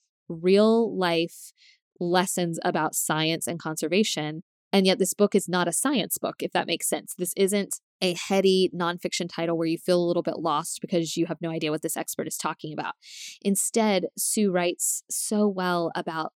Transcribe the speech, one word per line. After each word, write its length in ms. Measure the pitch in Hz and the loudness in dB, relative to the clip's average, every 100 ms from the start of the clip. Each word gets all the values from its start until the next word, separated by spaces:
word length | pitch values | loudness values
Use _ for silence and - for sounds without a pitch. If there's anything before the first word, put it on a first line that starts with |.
| _ _ - | _ _ -14
real 680 | 165 175 196 214 226 226 | -2 4 6 6 6 2
life 600 | 185 180 170 170 - - - _ _ _ - | 0 0 2 0 -4 -20 -20 _ _ _ -6
lessons 600 | 175 180 185 - 175 165 | 0 2 2 0 -2 -2
about 320 | 175 170 151 | -2 0 -2
science 520 | - - 156 160 160 - | -2 -2 0 2 0 -2
and 120 | 165 | -6
conservation. 840 | 160 156 156 180 214 - 151 156 - _ _ | -6 -4 0 0 0 -2 -6 -8 -14 _ _
And 140 | 196 190 | 2 4
yet 140 | 185 | 4
this 140 | 185 | 2
book 200 | - 202 | 2 2
is 140 | 202 - | 2 0
not 180 | 180 175 | 0 0
a 60 | |
science 460 | - 269 277 - - | 0 0 0 -2 -4
book, 180 | - - | -6 -4
if 120 | 175 | -4
that 160 | 180 - | -2 -2
makes 200 | 170 - | -2 -2
sense. 260 | 151 - - | -4 -6 -8
This 140 | 180 - | -6 0
isn't 440 | 196 202 196 - _ - | 0 0 -4 -8 _ -4
a 140 | 185 | -2
heady 560 | 175 - 196 190 185 180 | -2 0 2 4 6 4
nonfiction 560 | 175 170 175 180 - 175 | 0 -4 -4 -4 -4 -6
title 300 | - 170 165 | -4 -2 0
where 80 | 165 | 0
you 100 | 165 | -2
feel 240 | - 180 | 2 2
a 60 | 175 | 4
little 160 | 175 | 2
bit 160 | 175 - | 0 -2
lost 420 | 165 147 170 - | 0 -2 -2 -8
because 360 | - 175 160 165 | -2 -2 0 -2
you 100 | 165 | -2
have 160 | 160 | -2
no 80 | 165 | -6
idea 220 | 165 156 | -4 -2
what 100 | 156 | -2
this 140 | 165 - | -2 -4
expert 320 | 160 - 156 | -6 -6 -6
is 80 | - | -6
talking 360 | 156 160 156 | -6 -6 -8
about. 220 | 151 - - - - - - | -8 -8 -10 -16 -18 -16 -6
Instead, 640 | 202 196 - 233 214 190 - - | 0 0 0 2 2 2 0 -4
Sue 360 | - - 208 | -2 2 2
writes 500 | 180 175 170 - - - | 2 0 0 -2 -4 -6
so 380 | - - 208 208 | -6 -2 2 2
well 420 | 190 180 175 165 - | 2 0 0 0 -4
about 360 | 175 160 156 | -6 -4 -6